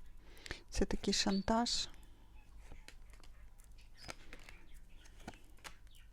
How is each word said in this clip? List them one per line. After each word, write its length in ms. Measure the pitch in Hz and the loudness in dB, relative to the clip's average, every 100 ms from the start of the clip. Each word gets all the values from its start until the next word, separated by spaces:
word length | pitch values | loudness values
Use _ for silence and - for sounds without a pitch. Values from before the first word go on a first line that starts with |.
| - - - - - - - | -10 -10 -12 -8 -6 -6 2
Це 140 | - | 6
такий 300 | 196 - - | 6 6 6
шантаж. 760 | 208 208 196 - 226 240 - - - - - - - - - - - - - - - - - - - - - - - - - - - - - - - - - - - - - - - - - - - - | 6 8 6 8 8 8 4 2 -4 -12 -14 -14 -14 -12 -12 -10 -10 -10 -12 -12 -12 -12 -10 -12 -14 -14 -14 -12 -10 -8 -8 -8 -10 -10 -10 -10 -10 -12 -14 -14 -12 -10 -10 -12 -12 -12 -12 -14 -14 -14